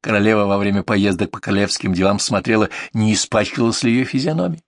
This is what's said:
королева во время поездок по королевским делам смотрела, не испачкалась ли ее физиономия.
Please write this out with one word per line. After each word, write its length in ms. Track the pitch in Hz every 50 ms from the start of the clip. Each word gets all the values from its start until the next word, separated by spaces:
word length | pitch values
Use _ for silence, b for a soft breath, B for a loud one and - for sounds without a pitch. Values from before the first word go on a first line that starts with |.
королева 440 | - - 110 101 101 107 110 107 101
во 120 | 98 98
время 240 | 98 101 101 101 101
поездок 500 | 90 - 107 101 101 101 95 - 101 -
по 80 | - 98
королевским 540 | - - 104 98 101 95 - - - 95 92
делам 260 | 87 95 98 101 101
смотрела, 500 | - - 107 98 - 120 113 110 107 B B B B B B
не 200 | 117 107 110 107
испачкалась 680 | 95 - - - 110 104 - - - 120 113 113 - -
ли 80 | 117
ее 140 | 117 127 131
физиономия. 560 | - - 131 135 - 156 165 180 180 160 160 _